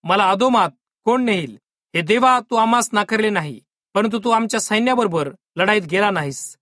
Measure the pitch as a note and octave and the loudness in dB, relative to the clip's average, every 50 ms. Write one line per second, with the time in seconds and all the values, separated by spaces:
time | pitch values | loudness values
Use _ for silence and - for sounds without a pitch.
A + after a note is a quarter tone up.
0 | - D#3+ F#3 G3+ G3+ F#3 G3 F#3+ B3 C4 B3 A3+ F#3 E3 _ _ _ _ _ _ | 0 0 0 2 2 2 2 2 2 2 2 2 0 0 _ _ _ _ _ _
1 | _ A3 A#3+ B3+ B3+ A#3 G#3 F3+ D#3 B2+ G#2+ - _ _ _ _ _ _ - E3 | _ 0 0 2 0 0 -2 -2 -4 -8 -14 -18 _ _ _ _ _ _ -6 -6
2 | E3+ D3+ G#3+ B3 B3 B3+ B3+ B3 A3 _ A#3+ A3+ A3 A3+ A#3+ A#3+ A3+ - - G#3 | 0 2 2 4 4 4 2 2 0 _ 0 0 2 4 2 2 0 0 -2 -2
3 | G#3 - A3+ A3 G#3+ G#3+ G#3 F3+ D#3 D3 B2 G#2+ _ _ _ _ _ _ _ - | -2 0 -2 0 0 0 0 -2 -4 -4 -10 -14 _ _ _ _ _ _ _ -2
4 | G#3+ A3+ G#3+ A#3 G3+ A#3+ A3+ A3 A3+ G#3+ - A3 - - G#3 G#3+ A#3 B3+ B3+ B3 | -2 0 -2 -2 0 0 0 0 0 -2 -4 -4 -2 -2 -2 0 0 0 0 0
5 | A#3 G3+ E3 D#3+ C#3+ C#3 - _ _ _ _ E3 F#3 G3+ G#3+ G#3+ F3+ D#3 E3+ F#3+ | 0 0 0 -2 -4 -4 -8 _ _ _ _ -2 0 2 2 0 0 -2 -2 0
6 | G#3 G#3 G3 E3+ D3+ C#3+ C3+ - - - - _ | 0 0 0 -2 -4 -6 -8 -10 -14 -14 -16 _